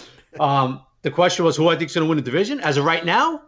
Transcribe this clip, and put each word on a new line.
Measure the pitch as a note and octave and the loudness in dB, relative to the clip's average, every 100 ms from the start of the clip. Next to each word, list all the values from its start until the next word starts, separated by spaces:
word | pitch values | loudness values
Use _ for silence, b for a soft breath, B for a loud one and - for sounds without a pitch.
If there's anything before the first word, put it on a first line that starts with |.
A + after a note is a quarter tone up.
| B B B - | B B B -4
um, | D3 C#3 C3 C3 - _ | 0 2 0 -4 -16 _
the | C#3 | -6
question | C#3+ F3+ F3+ E3 | 2 2 2 0
was | D3 | 2
who | E3 | 2
I | E3 | 0
think's | D#3+ | -2
gonna | E3 | -2
win | D#3+ D#3 | 0 0
the | |
division. | B2+ C#3+ G#3 C#4+ | -2 -2 -2 -2
As | D#3 C#3+ | -2 0
of | |
right | D3 E3+ E3+ | 0 0 0
now, | G#3+ D#4+ D4+ | 0 0 -4